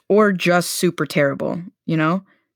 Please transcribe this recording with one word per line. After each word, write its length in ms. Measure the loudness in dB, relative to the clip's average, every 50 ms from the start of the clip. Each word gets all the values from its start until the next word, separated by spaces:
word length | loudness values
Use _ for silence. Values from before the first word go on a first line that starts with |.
| _
or 240 | 2 4 4 4 4
just 400 | 2 0 0 2 2 2 0 -2
super 340 | -4 -2 -2 -2 0 -2 -6
terrible, 560 | -2 0 0 0 0 0 -4 -4 -6 -6 -6 -8 -12 -18 _ _
you 120 | -4 -2
know? 260 | 0 0 0 -2 -4 -6 _ _ _ _ _ _